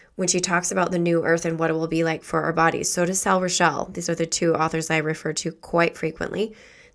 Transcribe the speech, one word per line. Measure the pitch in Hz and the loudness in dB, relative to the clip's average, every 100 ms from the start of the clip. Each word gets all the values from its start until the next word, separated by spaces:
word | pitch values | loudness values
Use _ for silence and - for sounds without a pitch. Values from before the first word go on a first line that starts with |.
| _ - | _ -4
when | 185 | 0
she | 180 | 0
talks | 185 175 175 | 0 0 0
about | 190 170 | 0 0
the | 180 | 2
new | 170 170 | 2 2
earth | 156 165 | 2 2
and | 165 165 | 0 0
what | 165 | 0
it | |
will | 160 165 | 0 0
be | 160 | 0
like | 165 156 | 0 -2
for | - 160 | -4 -2
our | 151 | 0
bodies. | 160 165 - - | 2 2 2 -2
So | - 175 | 0 0
does | 190 | 0
Sal | 208 190 | 2 2
Rochelle. | 185 180 170 143 - | 2 2 2 2 -4
These | - 170 | -6 -4
are | 165 | -2
the | 165 | -2
two | - 170 | 0 2
authors | 156 160 160 160 | 2 0 -2 0
I | 160 | 0
refer | 151 156 156 | 0 -4 -4
to | 151 165 | -6 -6
quite | - - 170 170 - | -8 -2 2 2 0
frequently. | 165 160 - - 220 - - - - | -6 -4 -6 -4 -6 -8 -20 -20 -12